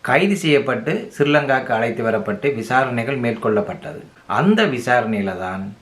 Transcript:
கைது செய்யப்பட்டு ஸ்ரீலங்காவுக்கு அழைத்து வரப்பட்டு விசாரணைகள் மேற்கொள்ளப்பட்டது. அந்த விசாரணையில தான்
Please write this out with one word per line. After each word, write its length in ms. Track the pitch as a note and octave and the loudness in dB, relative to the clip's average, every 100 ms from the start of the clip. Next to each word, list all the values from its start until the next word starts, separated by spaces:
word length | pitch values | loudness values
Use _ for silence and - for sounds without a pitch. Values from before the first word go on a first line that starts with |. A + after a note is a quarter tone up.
கைது 360 | - C3+ G3 G3 | 2 2 2 2
செய்யப்பட்டு 760 | D#3+ C#3+ - B2 A#2 G3+ A#3 - | 4 2 2 -4 -2 -4 -6 -2
ஸ்ரீலங்காவுக்கு 500 | D3 D3 C3+ C3 - | 2 2 2 -2 0
அழைத்து 360 | A2+ A#2 A2+ | 0 0 -2
வரப்பட்டு 500 | A2+ G#2+ G2+ G2+ C#3+ | -2 0 -2 -2 -2
விசாரணைகள் 680 | A#2 A2 B2+ C3 A#2+ A#2 C#3 | -2 0 0 2 -2 -2 -2
மேற்கொள்ளப்பட்டது. 800 | A#2+ A2 - G#2 - - - - - _ - | -2 0 0 0 -2 -8 -12 -14 -18 _ -4
அந்த 400 | G#2 F3 G#3+ G#3+ | 2 4 4 2
விசாரணையில 720 | B2 A#2 B2 A2+ G#2 G2 F2+ | 0 2 2 2 -2 -2 -4
தான் 340 | F#2 F#2+ G2 G#2+ | -6 -6 -10 -14